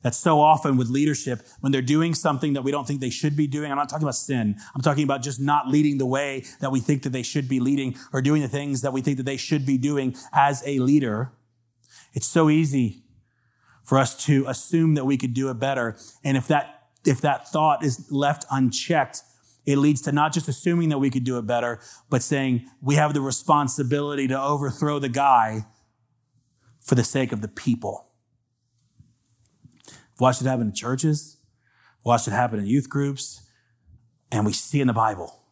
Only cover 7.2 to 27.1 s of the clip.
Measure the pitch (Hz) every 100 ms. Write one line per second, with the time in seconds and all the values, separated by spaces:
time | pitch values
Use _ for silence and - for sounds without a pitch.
7.2 | 120 147 131 131 123 139 131 123 - 131
8.2 | 135 151 135 139 143 135 131 131 131 135
9.2 | 131 135 - 156 135 135 139 147 131 123
10.2 | - - 139 135 143 139 127 147 127 107
11.2 | 127 _ _ _ _ _ _ - - -
12.2 | - 170 156 151 156 139 117 - _ _
13.2 | _ _ _ _ _ _ - 135 131 -
14.2 | - 139 135 127 - 165 160 147 131 135
15.2 | 131 120 135 123 135 135 117 107 - -
16.2 | 143 135 127 151 - - _ _ - 131
17.2 | 147 131 - 156 156 143 151 123 - 139
18.2 | 143 151 - 135 127 127 - 165 160 -
19.2 | - _ _ - - 139 147 143 - 143
20.2 | 151 165 151 131 180 170 160 143 135 131
21.2 | 123 123 110 120 120 113 - - _ 127
22.2 | - 143 135 120 - _ 135 143 151 143
23.2 | 135 123 - 147 139 - 131 143 147 143
24.2 | 135 135 139 147 139 - 151 147 139 120
25.2 | 139 127 110 110 104 _ _ _ _ _
26.2 | _ _ _ _ _ _ - 127 120